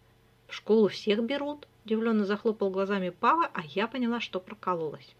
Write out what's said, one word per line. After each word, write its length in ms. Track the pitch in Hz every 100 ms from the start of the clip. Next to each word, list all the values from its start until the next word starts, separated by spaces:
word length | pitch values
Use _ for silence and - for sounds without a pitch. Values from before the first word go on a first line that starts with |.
| _ _ _ _ -
«В 80 |
школу 320 | - - 220 208
всех 360 | - 214 208
берут», 440 | 233 285 285 294 - _
удивленно 400 | 220 220 226 214
захлопал 460 | 196 208 233 214 196
глазами 400 | 190 196 202 180
Пава, 400 | - 240 320 302
а 80 | -
я 240 | 147 185 226
поняла, 320 | 269 233 233
что 200 | - 185
прокололась. 760 | - - 185 175 156 139 -